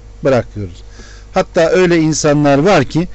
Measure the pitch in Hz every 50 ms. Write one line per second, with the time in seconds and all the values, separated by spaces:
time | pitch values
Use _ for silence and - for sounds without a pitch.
0 | - - - - - 143 135 120 104 - - 110 104 90 82 - - - - -
1 | - - - - - - - 190 185 - - 180 160 160 - 180 185 175 170 170
2 | 156 156 151 - - 151 147 151 147 143 139 139 147 202 202 165 131 - - 151
3 | 180 - -